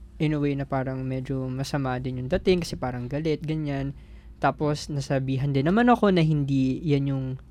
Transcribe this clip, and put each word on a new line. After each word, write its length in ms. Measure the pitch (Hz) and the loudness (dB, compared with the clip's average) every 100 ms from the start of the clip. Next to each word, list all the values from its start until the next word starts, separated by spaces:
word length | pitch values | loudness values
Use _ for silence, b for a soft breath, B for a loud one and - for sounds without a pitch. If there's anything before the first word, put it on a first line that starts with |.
| - - | -12 -2
in 160 | 156 | 0
a 80 | 151 | 2
way 160 | 143 139 | 0 0
na 80 | |
parang 400 | 135 135 131 131 | -2 -2 -2 -4
medyo 400 | 131 131 131 135 | -4 -4 -4 -4
masama 560 | 131 127 139 143 131 127 | -4 -4 -4 -2 -2 -2
din 160 | 131 127 | -4 -4
yung 140 | 127 | -2
dating, 340 | 185 196 180 | 0 2 2
kasi 80 | 165 | 0
parang 320 | - 127 123 | -6 -6 -6
galit, 400 | 123 143 160 147 | -4 -2 -2 -2
ganyan. 480 | 151 156 147 139 139 - b b b - | -2 -2 -2 -2 -4 -8 b b b -2
Tapos, 480 | 139 139 147 147 - | -2 0 0 -2 -4
nasabihan 640 | 143 135 139 131 135 143 | -4 0 0 0 -2 0
din 160 | 135 151 | 2 4
naman 180 | 214 240 | 4 6
ako 220 | 240 208 | 6 6
na 160 | 180 | 6
hindi 560 | 160 151 139 135 131 127 | 4 4 2 2 2 0
yan 240 | 170 139 139 | 2 2 2
yung 180 | 135 131 131 - | -2 -4 -8 -12